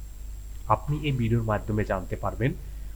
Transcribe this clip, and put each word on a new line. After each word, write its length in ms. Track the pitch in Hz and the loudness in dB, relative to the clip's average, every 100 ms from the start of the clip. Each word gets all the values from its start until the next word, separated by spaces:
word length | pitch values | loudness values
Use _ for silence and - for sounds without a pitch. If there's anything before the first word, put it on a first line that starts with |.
| - - - - - - - | -8 -10 -10 -10 -8 -4 2
আপনি 300 | 107 - 147 | 2 2 0
এই 100 | 151 | 0
ভিডিওর 300 | 123 113 117 | 2 4 4
মাধ্যমে 420 | 110 104 - 107 | 4 0 2 2
জানতে 320 | 98 98 - - | 2 0 -2 -2
পারবেন 360 | - - 131 175 - - - | -2 2 0 0 -6 -8 -6